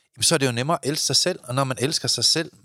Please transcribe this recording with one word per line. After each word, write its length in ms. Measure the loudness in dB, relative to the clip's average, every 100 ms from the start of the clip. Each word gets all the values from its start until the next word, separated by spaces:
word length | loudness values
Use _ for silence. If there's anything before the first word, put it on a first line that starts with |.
| _ -4
jamen, 60 |
så 120 | 0 2
er 40 |
det 60 | 2
jo 60 |
nemmere 260 | 0 0 -2
at 60 | -2
elske 160 | -2 0
sig 100 | 0
selv, 240 | 0 -2
og 120 | -4 -2
når 80 |
man 140 | -2 0
elsker 280 | -2 -2 -2
sig 180 | 0 2
selv 260 | 2 -2 -8